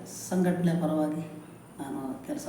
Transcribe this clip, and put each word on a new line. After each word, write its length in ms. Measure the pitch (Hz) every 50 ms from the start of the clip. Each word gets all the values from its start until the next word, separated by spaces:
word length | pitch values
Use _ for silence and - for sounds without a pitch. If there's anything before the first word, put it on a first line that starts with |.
| - - - - - -
ಸಂಘಟನೆ 420 | 185 185 180 175 170 170 170 165
ಪರವಾಗಿ 600 | 165 170 170 151 156 156 151 151 151 170 165 - - - - - - - - - - -
ನಾನು 480 | - - 127 - - - 131 - - -
ಕೆಲಸ 200 | - - -